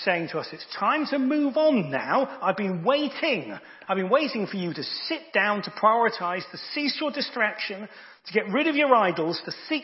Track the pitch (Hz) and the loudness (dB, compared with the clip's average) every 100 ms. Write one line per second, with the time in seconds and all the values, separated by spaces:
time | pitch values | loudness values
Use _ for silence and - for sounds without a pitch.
0 | 202 175 165 160 123 156 - - 208 302 | -2 0 -2 -6 -8 -12 -12 -2 0 0
1 | 294 277 262 302 285 220 311 254 147 135 | 0 0 2 2 2 4 4 4 2 -2
2 | 117 220 269 - 180 190 196 180 185 285 | 0 0 0 -2 -2 0 -2 0 2 2
3 | 294 - 320 214 113 98 - - - 190 | 0 -2 -2 -2 -4 -12 -14 -12 -4 -2
4 | 185 262 294 226 190 196 175 151 131 - | 2 2 2 -2 -4 -4 -4 -4 -8 -8
5 | - 320 - 202 202 208 185 - 214 233 | -6 -6 -2 0 2 0 -4 2 4 6
6 | 226 - 175 180 - - - 294 285 - | 4 0 -4 -4 -6 -12 -8 -4 -2 -2
7 | 302 294 - 247 208 - - 190 208 - | -4 -4 -4 -2 -2 -2 -8 -8 -12 -16
8 | - - - 196 196 226 320 285 285 240 | -20 -20 -2 -2 0 2 2 4 6 6
9 | 190 156 160 165 - - - 311 | 6 2 0 -2 -8 -10 -4 -4